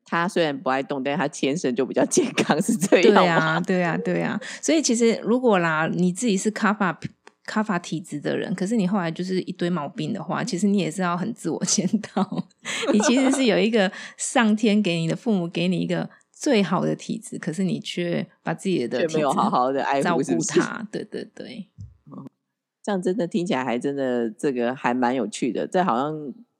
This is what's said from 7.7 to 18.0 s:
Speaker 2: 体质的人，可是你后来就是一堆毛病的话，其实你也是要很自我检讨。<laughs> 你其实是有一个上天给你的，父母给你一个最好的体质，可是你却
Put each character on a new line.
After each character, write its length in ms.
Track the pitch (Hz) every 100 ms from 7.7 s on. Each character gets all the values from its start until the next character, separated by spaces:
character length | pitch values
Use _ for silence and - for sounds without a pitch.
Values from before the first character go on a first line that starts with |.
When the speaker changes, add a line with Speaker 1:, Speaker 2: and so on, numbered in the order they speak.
| 175
Speaker 2:
体 220 | - 160
质 180 | - 147
的 180 | 151 139
人， 160 | -
可 140 | 185 190
是 80 | 233
你 100 | 180
后 140 | 202
来 100 | 170
就 140 | 165
是 160 | 185 185
一 100 | -
堆 160 | 185 175
毛 180 | 175 143
病 240 | - 151
的 100 | -
话， 220 | 160 143
其 140 | 156 175
实 100 | 202
你 120 | 202
也 120 | 156
是 100 | 190
要 140 | 180 170
很 180 | 208
自 160 | 233 165
我 140 | 139
检 240 | - - 180 208
讨。 440 | - - - - - _
<laughs> 320 | - - -
你 80 | 208
其 160 | 294 247
实 160 | 262
是 140 | 269 254
有 120 | 180
一 140 | 214
个 180 | 226 190 - - -
上 360 | - 269 220
天 280 | 214 226 208
给 180 | 196 170
你 80 | 165
的， 80 | 180
父 160 | 240
母 160 | 196 170
给 220 | 170 175
你 100 | 170
一 80 | 175
个 220 | 165 165 - _ -
最 240 | 311 254
好 220 | - 175
的 100 | 156
体 240 | 156 - -
质， 220 | - -
可 140 | -
是 100 | 160
你 160 | 185 -
却 480 | - -